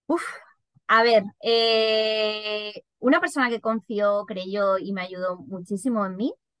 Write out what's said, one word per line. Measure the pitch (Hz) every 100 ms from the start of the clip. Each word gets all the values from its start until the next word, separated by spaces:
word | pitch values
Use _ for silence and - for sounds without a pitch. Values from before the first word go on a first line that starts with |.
| -
Uf, | 339 - - - _ _ _ -
a | 220
ver, | 233 220 202 -
eh, | 226 226 226 220 220 220 220 220 214 214 214 214 208 - - -
una | 247 339
persona | 349 285 247
que | 226
confió, | 226 226 - 208 208 202 208
creyó | 185 185 202 196 190
y | 196
me | 190
ayudó | 185 185 185 180
muchísimo | - 185 180 196 262 226 190
en | 185
mí | 277 - _ _